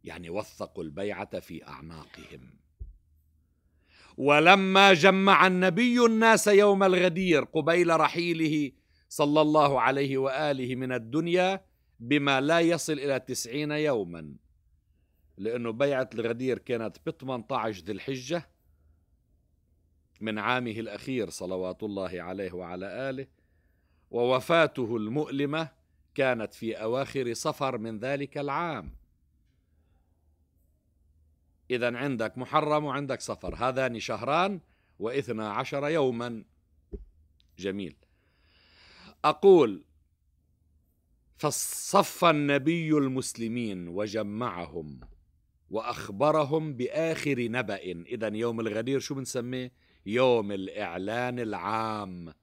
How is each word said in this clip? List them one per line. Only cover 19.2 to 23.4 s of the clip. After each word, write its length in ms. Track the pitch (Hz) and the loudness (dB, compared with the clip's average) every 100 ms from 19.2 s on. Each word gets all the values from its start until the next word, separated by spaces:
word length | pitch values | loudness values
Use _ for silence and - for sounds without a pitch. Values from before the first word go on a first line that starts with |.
| _ _ _ _ _ _ _ _ _ _ | _ _ _ _ _ _ _ _ _ _
من 180 | 110 107 | -6 -4
عامه 320 | 104 127 120 | -2 -2 -2
الأخير 580 | 110 113 101 - 127 95 | -8 -10 -10 -6 -4 -4
صلوات 540 | - 90 92 92 90 | -6 -6 -4 -6 -6
الله 380 | 107 98 92 87 | -8 -6 -6 -8
عليه 300 | 85 95 95 | -8 -8 -8
وعلى 340 | 87 87 90 95 | -8 -10 -10 -10
آله، 420 | 101 135 131 131 _ | -8 -8 -8 -12 _